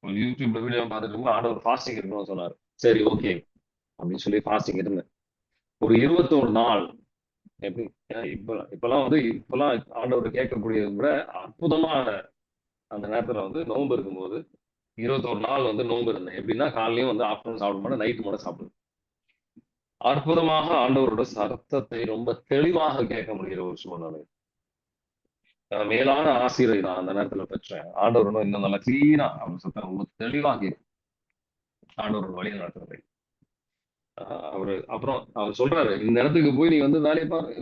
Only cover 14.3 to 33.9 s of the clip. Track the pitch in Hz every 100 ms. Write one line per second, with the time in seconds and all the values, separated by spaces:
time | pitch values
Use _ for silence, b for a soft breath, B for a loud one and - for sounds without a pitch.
14.3 | 110 170 _ _ _ _ - 120 135 -
15.3 | 101 110 139 127 107 120 117 117 101 90
16.3 | 95 107 113 147 120 113 117 127 107 107
17.3 | 107 117 - 101 98 101 131 110 113 104
18.3 | 98 87 85 - _ _ _ _ _ _
19.3 | _ _ - _ _ _ _ 120 143 139
20.3 | 165 160 156 151 170 123 135 131 110 127
21.3 | 110 104 123 _ 139 135 117 113 110 120
22.3 | 117 _ 139 160 170 156 135 113 110 98
23.3 | 101 95 92 90 87 92 85 82 78 76
24.3 | _ _ _ _ _ _ _ _ _ _
25.3 | _ _ _ _ 101 104 113 131 143 156
26.3 | 127 123 127 123 104 92 92 95 98 101
27.3 | 98 95 - - 85 82 87 104 120 104
28.3 | 107 104 101 98 98 123 131 147 151 135
29.3 | - 113 131 90 95 95 95 98 _ 113
30.3 | 139 143 120 98 - _ _ _ _ _
31.3 | _ _ _ _ _ _ - 104 107 95
32.3 | 92 101 101 87 92 90 - _ _ _
33.3 | _ _ _ _ _ _